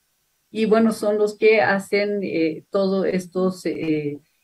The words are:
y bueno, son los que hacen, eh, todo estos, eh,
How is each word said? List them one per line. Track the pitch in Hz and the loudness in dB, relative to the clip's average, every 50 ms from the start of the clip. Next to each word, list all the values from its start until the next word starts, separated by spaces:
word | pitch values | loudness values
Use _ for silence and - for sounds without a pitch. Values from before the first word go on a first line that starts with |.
| _ _ _ _ _ _ _ _ _ _ | _ _ _ _ _ _ _ _ _ _
y | - 214 220 | -4 -2 0
bueno, | 190 214 226 226 220 | 2 4 4 4 2
son | 214 - 220 208 214 | 0 -2 -2 -2 0
los | 214 208 208 208 | 2 0 -2 0
que | - 220 214 220 214 | 2 4 4 4 4
hacen, | - - 196 196 190 - 208 202 208 208 208 202 | 4 2 0 -2 -2 -2 -2 0 0 -2 -2 -4
eh, | 190 - - 165 160 160 160 - - _ | -4 -4 -2 0 0 -2 -2 -6 -8 _
todo | - 196 196 190 196 190 180 | -2 0 0 0 0 0 0
estos, | 156 180 185 180 - - 185 185 185 185 - - | 0 -2 -2 -4 -4 -4 -2 -2 -2 -2 -4 -6
eh, | 170 151 - 160 160 156 151 147 143 147 143 - _ _ _ | -6 -6 -4 -2 -2 -2 -2 -2 -6 -8 -8 -14 _ _ _